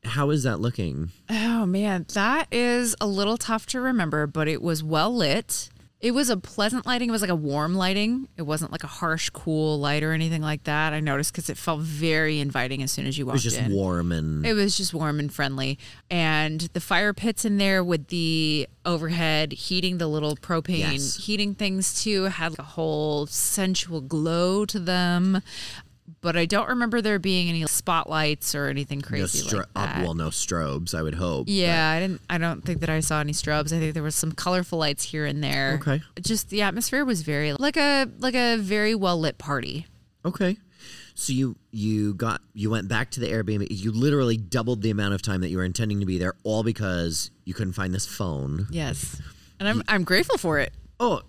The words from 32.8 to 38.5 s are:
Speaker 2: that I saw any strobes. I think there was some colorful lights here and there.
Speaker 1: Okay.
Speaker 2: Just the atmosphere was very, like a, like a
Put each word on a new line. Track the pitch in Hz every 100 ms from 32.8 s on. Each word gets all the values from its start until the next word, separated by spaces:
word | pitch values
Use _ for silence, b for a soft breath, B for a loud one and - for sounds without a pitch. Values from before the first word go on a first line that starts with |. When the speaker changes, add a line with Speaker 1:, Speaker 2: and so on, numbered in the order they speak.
Speaker 2:
that | 160
I | 156
saw | 156 156
any | 147
strobes. | 147 - 151 151
I | 165
think | 160
there | 156
was | 151
some | 151 160
colorful | 156 - 180 180 170
lights | 151 143
here | - 156 147
and | 143
there. | 147 139 135 139
Speaker 1:
Okay. | 147 143 151 -
Speaker 2:
Just | 180 226 -
the | 202
atmosphere | 208 190 240 262
was | 277 208
very, | 156 147 151
like | 143 277 330
a, | 285 277 269 -
like | 254
a | 247 240